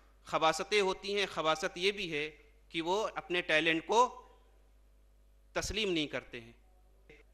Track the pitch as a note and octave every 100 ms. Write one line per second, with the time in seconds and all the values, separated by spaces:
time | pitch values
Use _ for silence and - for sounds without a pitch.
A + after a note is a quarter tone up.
0 | _ _ - D#3 D#3+ D#3+ F#3 G#3 F#3+ F#3
1 | G3 G3+ F#3 E3+ D#3 D#3 F#3 F3 F#3+ G3+
2 | F3 D3 D3+ - - - _ E3 D#3+ G3+
3 | F#3+ D3 - F3 F3 D#3 E3 D#3+ - G#3+
4 | B3 - - - - - _ _ _ _
5 | _ _ _ _ _ F3 D#3+ F#3+ G3+ E3
6 | D3 C3 - B2 A2+ - _ _ _ _
7 | - - -